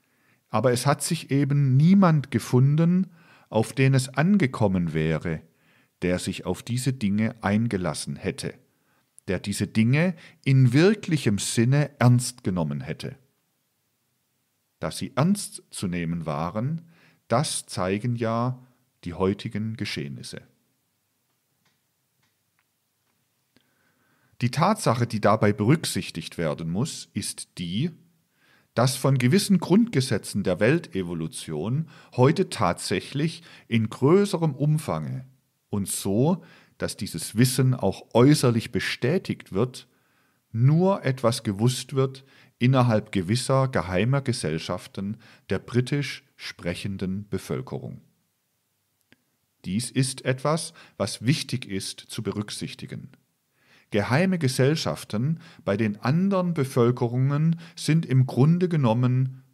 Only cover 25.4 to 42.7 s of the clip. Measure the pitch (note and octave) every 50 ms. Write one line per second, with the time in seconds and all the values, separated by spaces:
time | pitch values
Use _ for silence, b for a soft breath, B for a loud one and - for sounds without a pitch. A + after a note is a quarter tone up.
25.4 | - G#2 G#2 - G#2+ G#2+ B2+ B2+ - - - G2 F2 - - E2 D#2+ - - -
26.4 | E2+ D#2 D2 D2 E2 D#2+ E2 F#2+ B2+ D#3+ - - - - - G#2 G2 - - -
27.4 | - - _ - F2+ F2 F3 G3 D3 F3+ - - _ _ _ _ _ b b b
28.4 | b b b b b b _ - A#2+ C3 B2+ - - C#3+ C3+ C3 A#2+ B2 C#3+ G3+
29.4 | G3 - G3 F3 - - E3 G#3 A#3+ A3 - C3+ B2+ - A2+ G2 - - - G#2
30.4 | F#2 G2 F2+ E2+ G#2 A2+ D3 E3+ E3 - - F#2+ F#2 E2+ F2 E2 D#2+ D#2+ - -
31.4 | - - D#2+ D2 D#2+ G#2 B2+ D3 D#3+ B B B B B - - B2 B2 - -
32.4 | F#2 - - - G#2+ F2 F2 - - - G2+ F2 - - - C#3 D3 E3 - -
33.4 | B B B B B - A#2 A#2 A2 A2 - - B2 C#3 E3+ G3 G3+ G3+ - -
34.4 | E3 D#3+ C3 - C#3+ D3+ D3+ D#3 - - F2 D#2+ D#2 C2+ B1+ C2 - - _ _
35.4 | _ _ _ _ _ _ - G#2 G2 - - - - G#2 G2 A2 C3 D#3 F#3+ E3
36.4 | B B B B B B B - F2+ E2+ - - G2+ F2 - E2 - - - G#2
37.4 | B2+ B2+ C3 - C3+ B2+ B2+ - - G2 F#2 - - - - A2+ B2 C#3+ D3+ D3+
38.4 | - B2+ A#2 A2+ - - - - - - - - - A#2+ E3 F#3+ - - G#2 -
39.4 | - - - F#2+ A2+ C3 C3 - - _ _ _ _ _ _ _ _ _ _ _
40.4 | _ _ - A2+ B2 C3+ D3+ D#3+ F3+ F#3 G3 G3+ - C3 C3+ C3 - A2+ A#2 -
41.4 | - G#2+ G2 F#2+ A2 B2 B2+ - - - - C3+ C3+ C3+ C3 - b b b b
42.4 | b b b - A#2 B2+